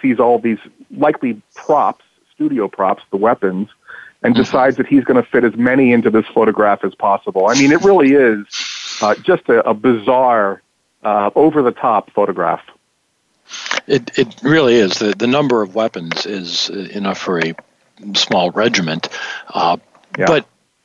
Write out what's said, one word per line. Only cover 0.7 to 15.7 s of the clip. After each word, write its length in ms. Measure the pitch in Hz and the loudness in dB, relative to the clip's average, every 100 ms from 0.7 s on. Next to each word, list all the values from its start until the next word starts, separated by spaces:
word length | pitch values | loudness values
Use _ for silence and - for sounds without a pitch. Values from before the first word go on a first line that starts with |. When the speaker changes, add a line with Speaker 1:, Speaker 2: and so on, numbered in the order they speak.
| _ - | _ -20
Speaker 1:
likely 500 | - 147 156 254 - _ | -2 -2 0 -6 -8 _
props, 500 | - - 151 98 - _ _ _ | -20 -2 0 0 -4 _ _ _
studio 320 | _ 151 185 98 | _ -4 -2 -4
props, 360 | - 95 101 _ | -2 -2 -2 _
the 40 | 98 | -2
weapons, 520 | 107 120 98 92 104 _ _ - - _ | 0 0 -2 -4 -8 _ _ -20 -20 _
and 100 | 123 | 0
Speaker 2:
Mm-hmm. 80 | 120 | 0
Speaker 1:
decides 340 | 127 143 131 131 | 2 2 2 0
that 80 | 131 | 0
he's 180 | 139 | 0
gonna 180 | 120 127 | 2 0
fit 220 | 117 127 | 2 0
as 120 | 117 110 | 0 0
many 360 | 123 131 131 | 0 2 4
into 180 | 120 117 | 4 2
this 160 | 110 104 | 0 0
photograph 580 | - 110 101 104 101 | 0 0 2 0 0
as 100 | 98 - | -2 -4
possible. 500 | 107 98 - 95 95 | -2 -2 -2 0 0
I 60 | |
mean, 160 | 131 139 | 2 4
it 120 | 160 | 4
really 300 | 196 196 139 | 4 4 6
is, 300 | 143 127 107 101 - - - - - | 6 4 2 -6 -12 -12 -12 -14 -4
uh, 140 | 107 107 | -2 -2
just 260 | - 185 - | 0 0 2
a, 180 | 117 123 | 2 2
a 80 | |
bizarre, 880 | 110 120 117 104 127 131 113 101 95 _ _ _ _ | 0 2 0 2 2 4 2 0 -4 _ _ _ _
uh, 260 | 110 104 104 | -2 0 0
over-the-top 760 | - 156 151 123 - 127 107 - | 2 2 4 0 0 0 0 -2
photograph. 520 | - 101 87 85 80 - _ _ _ _ _ _ _ _ - - - - | -2 -2 -2 -2 -4 -8 _ _ _ _ _ _ _ _ -16 -8 -10 -2
Speaker 2:
It, 300 | 139 - - | -4 -2 -4
it 220 | 117 - | -4 -4
really 320 | - 160 135 | 0 2 4
is. 240 | 120 98 90 | 4 2 0
The, 160 | 110 | -4
the 120 | 98 113 | -2 -2
number 360 | 135 147 120 | 0 0 0
of 120 | 101 | -2